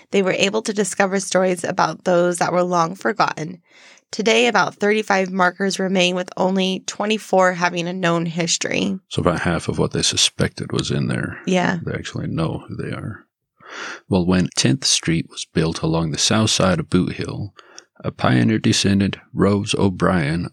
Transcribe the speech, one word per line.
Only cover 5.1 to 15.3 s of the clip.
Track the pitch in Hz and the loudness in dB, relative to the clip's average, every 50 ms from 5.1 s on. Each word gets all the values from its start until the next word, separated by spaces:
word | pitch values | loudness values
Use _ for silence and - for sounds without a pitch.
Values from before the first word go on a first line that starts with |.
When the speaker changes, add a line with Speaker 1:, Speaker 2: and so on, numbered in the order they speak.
| 196 190 190 185 | 0 0 0 0
Speaker 1:
markers | 185 190 180 180 175 - 196 190 185 - | 0 2 2 2 2 0 -2 -2 -2 -2
remain, | 190 185 190 190 180 180 180 | -2 0 2 2 2 2 0
with | 180 180 - - | -2 -6 -6 -2
only | - 185 185 190 190 185 190 190 - - | -2 0 2 2 2 0 0 -2 -4 -6
twenty-four | - - - 208 214 220 208 - - 190 190 185 185 185 | -8 -8 -4 -2 -2 -2 -2 0 2 4 4 4 4 4
having | 170 175 175 175 175 165 175 | 2 0 0 0 -2 -4 -4
a | |
known | 175 190 180 170 170 170 165 | -4 -2 0 0 2 0 0
history. | 170 160 175 170 165 - - - - - - - 196 196 185 - _ | -2 -2 -2 -2 -2 -2 -2 -2 -2 -2 -2 -2 -2 -4 -6 -8 _
Speaker 2:
So | - - | -4 0
about | 76 90 82 80 | 0 0 0 2
half | - 90 82 80 - - | 0 0 -2 0 -2 -4
of | 76 80 | -2 -2
what | 80 76 | -2 -2
they | - - | 0 -2
suspected | - - - - - - - - 82 73 - - - - | -2 0 0 0 0 0 0 -2 -2 -2 -2 -6 -8 -4
was | - - - - | -4 -4 -2 -2
in | - 143 - - | -2 -2 -2 -2
there. | 62 - - - - - - | -4 -4 -6 -6 -10 -8 -2
Speaker 1:
Yeah. | 185 185 180 175 180 190 170 - | 0 0 0 0 0 -2 -4 -4
Speaker 2:
They | - - | -6 -6
actually | - - - - - - - | -6 -8 -8 -8 -6 -6 -4
know | - - 165 143 - - - - | -4 -2 -2 -2 -4 -6 -10 -10
who | - | -10
they | - - - - | -10 -8 -8 -8
are. | - - 107 - - - _ _ _ _ _ _ _ - - - - - - - - - - | -8 -10 -10 -12 -14 -18 _ _ _ _ _ _ _ -20 -16 -14 -12 -12 -12 -14 -14 -2 0
Well, | 101 92 85 | 2 2 4
when | 90 92 92 90 - - | 4 4 2 2 0 0
Tenth | - - 120 139 139 - | 0 2 2 2 2 0
Street | - - - - 82 82 156 - | 0 0 0 0 0 0 0 -2
was | - | -4